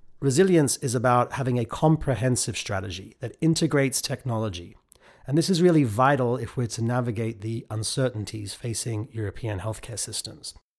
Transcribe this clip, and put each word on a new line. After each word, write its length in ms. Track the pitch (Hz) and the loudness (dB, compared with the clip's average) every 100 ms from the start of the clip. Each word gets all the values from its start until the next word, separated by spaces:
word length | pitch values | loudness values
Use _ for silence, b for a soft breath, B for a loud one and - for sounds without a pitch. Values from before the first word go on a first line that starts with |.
| - - | -18 -4
resilience 580 | 139 131 190 170 139 - | 2 4 6 6 4 2
is 180 | 139 120 | -2 0
about 380 | 120 123 120 | 4 4 2
having 260 | - 127 123 | -2 -2 0
a 60 | 113 | -2
comprehensive 920 | - 156 156 - 120 127 123 - 110 | 0 2 4 2 0 2 0 -2 -4
strategy 580 | - 101 98 92 - - | -4 -4 -4 -8 -12 -12
that 180 | 117 - | -12 -2
integrates 640 | 160 165 160 147 135 - | 0 2 2 2 2 0
technology. 760 | - 131 123 113 110 87 87 - _ _ b b b | -4 -6 -4 -2 -2 -6 -12 -18 _ _ b b b
And 100 | 143 | 0
this 120 | 165 | 2
is 120 | 180 | 4
really 220 | 180 160 | 6 6
vital 540 | 131 101 131 143 123 123 | 4 4 4 4 2 -2
if 200 | 117 - | -4 -4
we're 100 | 117 | -4
to 160 | - | -2
navigate 580 | 113 123 120 107 113 104 | -2 -2 -2 -2 -4 -6
the 240 | 110 113 - | -6 -8 -6
uncertainties 840 | 107 107 - 131 113 101 110 101 - | -6 -4 0 -2 -2 -8 -8 -12 -10
facing 540 | 123 107 - 110 104 | -6 -6 -4 -4 -6
European 480 | 110 104 - 113 101 | -6 -6 -6 -6 -6
healthcare 400 | 101 110 - 107 | -6 -8 -8 -10
systems. 560 | - 101 - - - - _ | -8 -8 -10 -12 -16 -18 _